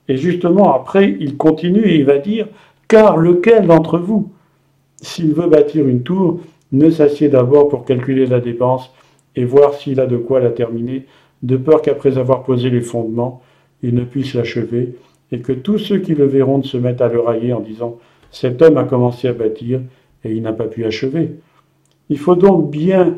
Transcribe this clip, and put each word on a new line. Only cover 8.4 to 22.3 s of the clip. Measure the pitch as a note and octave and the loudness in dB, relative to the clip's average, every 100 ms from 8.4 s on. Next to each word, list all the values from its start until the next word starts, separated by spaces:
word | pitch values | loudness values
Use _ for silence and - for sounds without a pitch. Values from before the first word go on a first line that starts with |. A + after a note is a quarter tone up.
dépense | A#2+ A#2 B2 B2 - _ _ _ _ C3 | -2 -4 -2 -2 -6 _ _ _ _ -6
et | |
voir | A#2+ C#3 C#3+ | 2 4 4
s'il | C#3+ C#3+ C3 | 0 -6 -2
a | B2+ | -2
de | A#2 | -2
quoi | A#2 C3 | 0 0
la | A#2 | 0
terminer, | A#2 A#2 A#2 A#2+ C3 - _ _ - | -2 -6 -4 -6 -8 -12 _ _ -10
de | B2 C3 | -4 -2
peur | C#3 D#3 | 2 2
qu'après | D3 C#3 C#3 B2+ | 2 0 0 0
avoir | B2+ B2+ | 0 -2
posé | - B2 B2+ | 0 -2 0
les | A#2+ | -2
fondements, | A#2 A#2+ A2 A#2 B2+ B2 _ _ _ - | -2 -6 -6 -6 -6 -10 _ _ _ -10
il | B2 | -4
ne | A#2+ | -2
puisse | B2 C#3 B2 | -4 -6 -4
l'achever, | A#2+ A2+ A#2+ G#2 A#2+ B2 - _ _ - | -4 -4 -6 -4 -6 -6 -10 _ _ -12
et | B2 | -10
que | C3 | -6
tous | B2+ G3+ G#3+ | -6 -4 -4
ceux | G#3 F#3+ | -2 -4
qui | E3 | -2
le | D3 C3+ | 0 2
verront | C3+ C3+ C#3 | 2 2 0
se | C3 B2 | -2 -4
mettent | B2 A#2+ | -4 -2
à | A#2+ | -2
le | A#2 | 0
railler | A#2+ A2 B2 | -2 -2 -4
en | A2+ | -4
disant, | G#2+ A2 A#2+ - _ _ _ | -8 -10 -12 -12 _ _ _
Cet | - C3 B2+ | -6 -6 4
homme | D#3+ C#3 | 4 4
a | |
commencé | B2+ B2 B2 A#2+ B2+ | 0 0 0 -2 -6
à | |
bâtir | A#2 A2 - A#2 B2+ B2+ _ _ _ | -2 -4 -6 -6 -6 -8 _ _ _
et | A2+ | -8
il | A2+ | -6
n'a | A2+ | -6
pas | A2 A2 | -6 -6
pu | A2+ | -6
achever. » | A2 - C3+ D#3+ - - _ _ _ _ _ _ - | -6 -4 -4 -4 -6 -8 _ _ _ _ _ _ -8
Il | C#3+ | -4
faut | F3+ | 0